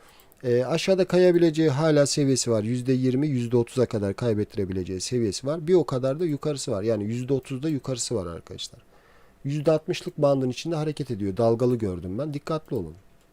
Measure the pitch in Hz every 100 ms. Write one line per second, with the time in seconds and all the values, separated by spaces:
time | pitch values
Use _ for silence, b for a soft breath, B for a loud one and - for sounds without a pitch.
0 | b b b _ 127 120 127 160 - 190
1 | 185 180 180 170 170 151 160 135 160 147
2 | 143 - 139 127 - 110 107 123 123 127
3 | 127 127 151 127 117 120 117 131 113 110
4 | 98 98 123 104 101 104 95 95 90 92
5 | - 123 110 - 131 165 156 180 - 131
6 | 131 147 175 143 151 135 - 101 107 107
7 | 104 120 127 135 - 131 156 143 - 123
8 | - 113 85 82 - - - - - b
9 | b b b b 139 151 147 156 - 170
10 | 180 - 143 139 131 123 165 160 151 147
11 | 135 107 98 95 113 117 127 123 104 90
12 | 90 101 156 147 - 156 - 127 80 87
13 | - _ _